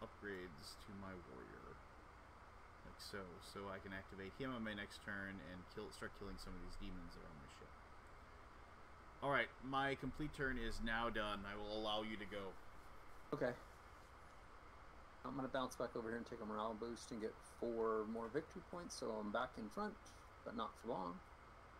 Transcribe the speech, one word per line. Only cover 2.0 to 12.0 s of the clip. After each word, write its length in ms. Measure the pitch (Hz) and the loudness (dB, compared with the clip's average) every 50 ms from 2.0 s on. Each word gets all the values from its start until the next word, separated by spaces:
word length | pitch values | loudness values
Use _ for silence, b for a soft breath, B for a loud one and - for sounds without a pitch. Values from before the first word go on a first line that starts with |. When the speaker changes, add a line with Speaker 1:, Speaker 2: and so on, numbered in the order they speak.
| - - - - - - - - - - - - - - - - - | -12 -12 -12 -12 -12 -12 -12 -12 -12 -12 -12 -12 -12 -12 -12 -10 -10
Speaker 1:
Like 140 | - - - | -10 -8 -8
so. 240 | - - - 101 92 90 85 98 | -6 -2 -2 -2 -2 -2 -4 -8
So 280 | - - - 101 98 98 | -8 -6 -4 -2 -2 0
I 100 | 95 95 | -2 -2
can 140 | - 98 95 | -2 -2 -2
activate 400 | 95 98 - 101 95 98 95 - | -2 -4 -4 -4 -4 -4 -2 -2
him 200 | - 139 131 127 | 0 0 0 2
on 100 | 117 110 | 2 2
my 100 | 110 104 | 2 0
next 280 | 104 101 98 - - - | 0 -2 -2 -4 -6 -2
turn 360 | 110 104 98 98 98 98 95 71 82 | -2 0 0 0 0 -2 -2 -4 -4
and 120 | 90 90 85 - - | -6 -6 -6 -6 -4
kill, 180 | 110 104 - | -4 -4 -4
start 200 | - - 117 107 - - | -4 -4 -4 -4 -4 -4
killing 180 | 101 98 95 - | -4 -4 -4 -2
some 160 | - 95 92 | -4 -4 -4
of 60 | 90 | -2
these 140 | 87 90 - | -2 -2 -2
demons 380 | - 101 98 92 90 85 85 - | -2 -2 -2 -2 -2 -4 -4 -6
that 80 | - - | -6 -8
are 60 | - | -8
on 80 | 80 71 | -8 -8
my 100 | 69 - - - | -10 -10 -10 -10
ship. 100 | - - - - - - - - - - - - - - - - - - - - - - - - - - - - - - - - | -10 -12 -12 -12 -12 -12 -12 -12 -12 -12 -12 -12 -12 -12 -12 -12 -12 -12 -10 -10 -10 -10 -10 -10 -10 -10 -10 -10 -10 -10 -6 0
All 100 | 127 139 | 4 8
right, 180 | 139 123 113 - - - 117 | 8 8 8 6 4 -4 -2
my 320 | 131 135 135 139 139 135 | 4 6 6 8 8 6
complete 380 | - - 131 - - 156 143 - | 4 2 0 2 2 0 0 2
turn 240 | - 139 131 127 123 | 4 4 4 4 4
is 220 | 113 113 110 - | 4 4 4 4
now 300 | 110 117 113 113 117 117 | 4 4 6 6 6 6
done. 360 | 107 110 107 104 104 101 98 | 6 6 6 6 4 2 0
I 100 | 101 101 | 0 0
will 200 | 104 104 104 107 110 | 0 0 2 2 4
allow 260 | 110 107 104 107 | 4 6 6 6